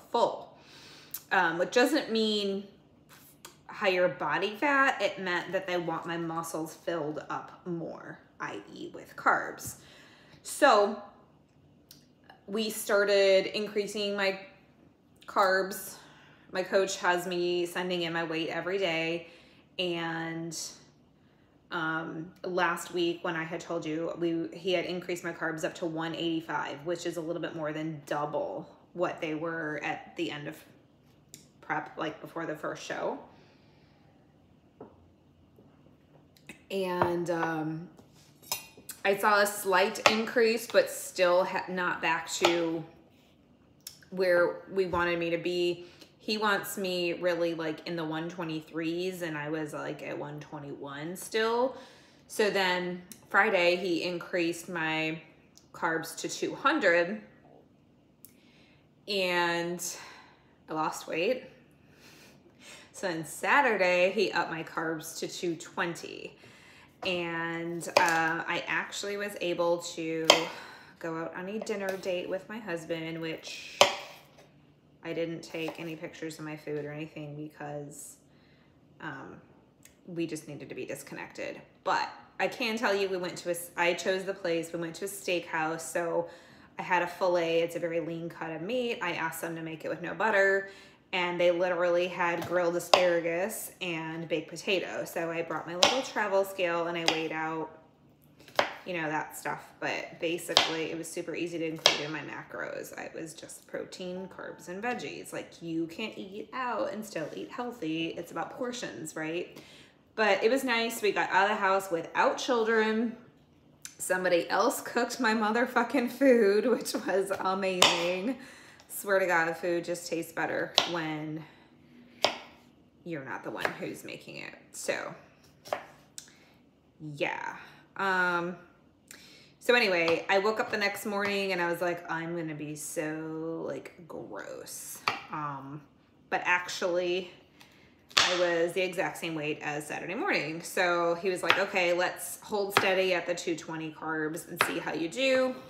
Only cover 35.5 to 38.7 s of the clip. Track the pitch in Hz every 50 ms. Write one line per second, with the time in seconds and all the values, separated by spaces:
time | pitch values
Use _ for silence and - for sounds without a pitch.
35.5 | _ _ - - _ _ - - - _ _ _ - - _ _ _ _ _ -
36.5 | - - - - 190 196 185 185 180 180 175 175 175 175 170 165 170 165 160 165
37.5 | 160 156 156 156 160 160 175 - - - - - - - - - - - - -
38.5 | - - - -